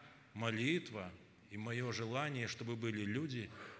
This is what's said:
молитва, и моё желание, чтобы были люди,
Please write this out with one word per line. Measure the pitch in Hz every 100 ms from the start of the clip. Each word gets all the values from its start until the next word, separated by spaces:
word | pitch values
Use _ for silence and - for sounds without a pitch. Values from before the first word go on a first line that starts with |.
| - - -
молитва, | 104 113 110 127 170 - 107 90 85 - - -
и | 104
моё | 113 120 123
желание, | 104 113 127 151 135 110
чтобы | - 117
были | 117 117 107
люди, | 101 117 156 123 98 - -